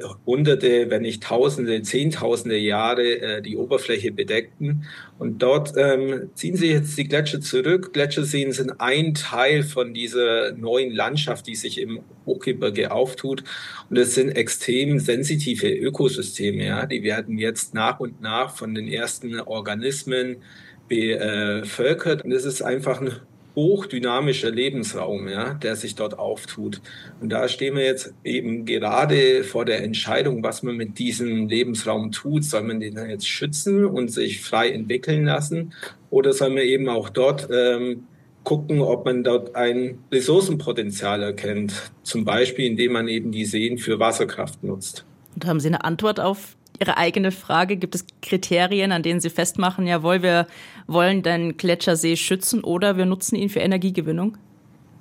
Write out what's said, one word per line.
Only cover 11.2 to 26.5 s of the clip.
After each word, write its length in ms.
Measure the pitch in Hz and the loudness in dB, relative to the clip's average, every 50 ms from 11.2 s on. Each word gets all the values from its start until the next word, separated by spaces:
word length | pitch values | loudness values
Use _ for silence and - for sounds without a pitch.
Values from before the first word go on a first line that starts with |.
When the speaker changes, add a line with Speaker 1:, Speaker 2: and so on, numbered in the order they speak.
| - - 117 110 - - | -2 -2 -4 -6 -8 -10
Speaker 1:
die 80 | 113 | -10
sich 260 | 107 - 120 - 127 | -8 -8 -6 -6 -6
im 180 | - 110 113 113 - - - - - | -6 -6 -8 -10 -12 -14 -20 -12 -6
Hochgebirge 680 | - 131 - - 131 120 113 - 110 101 104 101 - | -4 -4 -2 -2 -2 -2 0 -2 -2 0 0 -2 0
auftut. 520 | 101 113 131 131 - - - 135 135 131 - - - - - - - - - - | 0 0 0 0 -2 -4 -6 -6 -6 -6 -8 -10 -14 -14 -12 -14 -14 -16 -10 0
Und 80 | 120 123 | 2 2
es 180 | 123 123 - | 2 4 4
sind 140 | 135 131 127 | 2 2 2
extrem 680 | 123 127 113 - - - - - 120 127 139 143 147 131 | 2 0 -2 -2 -4 -4 -2 0 0 2 2 2 2 2
sensitive 680 | 107 113 117 120 143 151 160 151 147 131 120 104 104 104 | 2 2 0 0 0 0 0 0 0 -2 -2 0 0 0
Ökosysteme. 960 | 95 98 113 131 131 - 147 127 - - - - - - 98 101 101 101 101 | 0 0 0 -2 0 2 2 2 2 0 -4 -8 -6 -4 -2 -2 -2 0 -2
Ja, 220 | 101 101 107 107 | -2 -2 -2 -2
die 180 | - 131 117 101 | -4 -4 -4 -2
werden 340 | 104 107 110 107 107 110 107 | -2 -2 -2 -4 -4 -4 -2
jetzt 360 | 110 113 113 - - - - | -2 -2 -2 -4 -6 -6 -2
nach 260 | 110 110 117 123 - | 0 0 0 0 -2
und 220 | 131 120 - - | -6 -8 -10 -10
nach 340 | 110 113 110 120 131 131 - | -8 -4 -2 -2 -2 -4 -6
von 180 | - 117 110 110 | -8 -8 -6 -6
den 120 | 110 107 107 | -6 -6 -6
ersten 540 | 107 113 117 117 - - - 120 117 113 | -4 -4 -4 -4 -6 -8 -8 -8 -8 -8
Organismen 960 | - - 110 110 101 107 104 107 120 135 139 147 - - 127 127 127 127 123 120 - - - - - - - - - - | -8 -6 -8 -6 -6 -6 -6 -4 -2 -4 -4 -4 -4 -2 -2 -2 -2 -2 -6 -10 -14 -20 -20 -20 -20 -20 -20 -20 -6 -2
bevölkert. 1400 | 123 113 113 113 107 101 104 107 107 104 104 107 104 107 107 107 - - 120 135 - - - 165 156 151 - | 0 0 2 0 0 0 -2 -2 -2 -2 -2 -2 -2 -2 -4 -4 -2 2 2 2 2 2 2 0 0 0 0
Und 80 | - | 0
es 140 | 127 127 131 | 0 0 0
ist 160 | 143 127 - | -2 -4 -4
einfach 400 | - 120 123 131 - - 123 - | -2 -2 -2 -2 0 -2 -2 -2
ein 100 | 139 127 120 113 - - - - - - - | -2 -4 -6 -8 -12 -20 -20 -20 -20 -6 -2
hochdynamischer 960 | 147 151 175 202 196 - - - 123 120 123 120 131 143 147 123 - - 117 | 2 4 4 4 4 0 -4 -4 -2 0 0 0 2 2 2 0 0 0 -2
Lebensraum, 760 | 113 120 131 139 143 131 110 101 - 92 82 82 104 98 98 95 | 0 0 0 0 -2 -2 -4 -4 -4 -4 -4 -4 -4 -4 -4 -6
ja, 280 | 98 101 113 131 147 | -6 -4 -4 -4 -6
der 200 | 147 135 113 110 | -4 -4 -4 -4
sich 200 | 107 - 107 - | -4 -6 -8 -6
dort 240 | - 107 107 104 - | -6 -6 -6 -4 -4
auftut. 600 | 104 104 107 107 - - | -4 -4 -4 -6 -8 -10